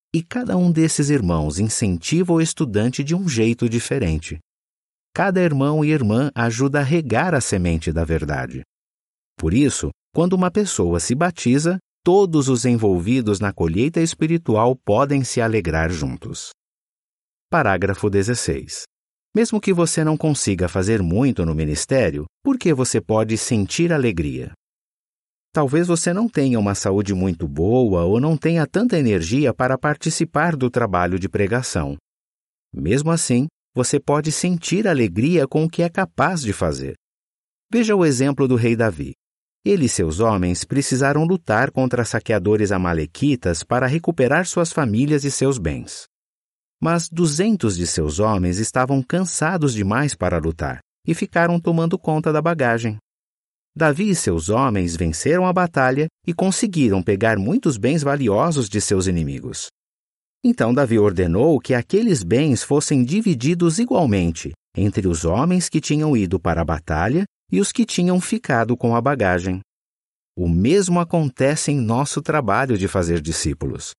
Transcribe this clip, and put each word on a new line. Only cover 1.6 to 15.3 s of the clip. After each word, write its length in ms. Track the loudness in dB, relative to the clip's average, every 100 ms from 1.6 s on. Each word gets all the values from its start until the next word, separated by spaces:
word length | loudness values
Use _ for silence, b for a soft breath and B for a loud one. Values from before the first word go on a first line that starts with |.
| -2 -2 -2 -2 0 0 2
o 80 | 2
estudante 640 | 0 -2 -2 0 0 -2 -2
de 100 | -2
um 120 | 0
jeito 420 | 0 0 2 -2
diferente. 680 | -2 -2 -2 -2 -2 -6 -14 -16 _ _ _ _ _ _ -2
Cada 260 | 0 2
irmão 420 | 2 2 0 2
e 80 | 2
irmã 380 | 2 2 2 0 -2
ajuda 460 | -2 0 0 0
a 20 |
regar 500 | 0 0 0 0 0
a 60 | 0
semente 500 | 0 0 0 0 -2
da 120 | -2
verdade. 600 | -2 -2 -2 -6 -8 -12 -16 _ _ _ _ _ _ -6
Por 160 | 0
isso, 380 | 2 2 0 -6 -10 _
quando 200 | -2 0
uma 180 | 2 0
pessoa 480 | 0 -2 0 0 0
se 160 | -2 -2
batiza, 640 | -2 -2 0 2 2 -2 -6 _
todos 460 | 2 4 4 2 2
os 160 | 2 2
envolvidos 720 | 2 2 2 0 0 0 0
na 140 | -2
colheita 480 | -2 -2 0 0 0
espiritual 760 | -2 0 0 0 0 2 2 0
podem 480 | 0 2 2 0
se 160 | 0